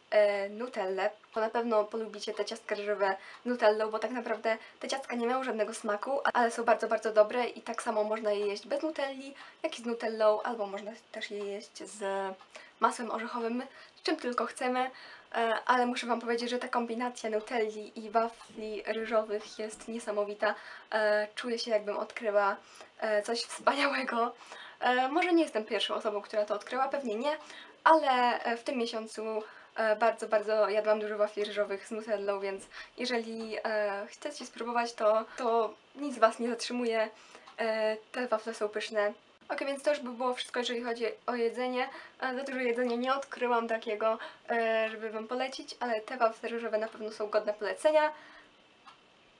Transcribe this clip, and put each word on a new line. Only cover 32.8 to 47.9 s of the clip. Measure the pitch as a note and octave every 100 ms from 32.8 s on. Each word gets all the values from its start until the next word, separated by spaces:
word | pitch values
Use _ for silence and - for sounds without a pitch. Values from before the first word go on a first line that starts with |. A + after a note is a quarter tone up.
| - -
jeżeli, | B3 A#3+ A3+ A3+ A3 G#3+
e, | A3 G#3+ G#3 G3 A3
chcecie | - D4 D4 B3
spróbować, | - A#3 A#3+ A#3+
to, | - G#3+ A3 A#3 -
to | B3 A#3 A3 - _ C4+
nic | C#4+ A#3
was | A3 A#3
nie | A#3+
zatrzymuje. | A#3 - B3 A#3+ A3+ A3 - - - - -
E, | A3+ A3 A3 A3 -
te | C4 B3
wafle | A3 A#3
są | A3+ G#3
pyszne. | G#3+ - G#3+ G#3 - - - -
Okej, | C#4+ C#4
więc | C#4
to | D4+
już | D4
by | B3
było | A#3 B3+
wszystko, | B3 - B3+
jeżeli | A#3+ A#3+
chodzi | B3 A#3 A3 - -
o | A#3+
jedzenie. | A#3 A3 B3+ B3 C4 - - -
E, | C4 B3+
za |
dużo | C#4 B3+
jedzenia | B3 A#3 B3 A#3
nie | B3+
odkryłam | C#4 C#4 - A#3+ A#3+ A3+
takiego, | A3 A#3 G#3 A3 A3+ - - -
e, | A#3 A3+ A3 A3
żeby | A3 A3
wam | G#3+ A3+
polecić, | B3 C4 C4 C#4+ -
ale | B3 A3
te | A3 C4
wafle | A3+ A3+ -
ryżowe | A#3 A#3 G#3+
na | A3
pewno | - G#3+
są | - G#3+
godne | G#3+ G#3+
polecenia. | G#3 G3 - D#4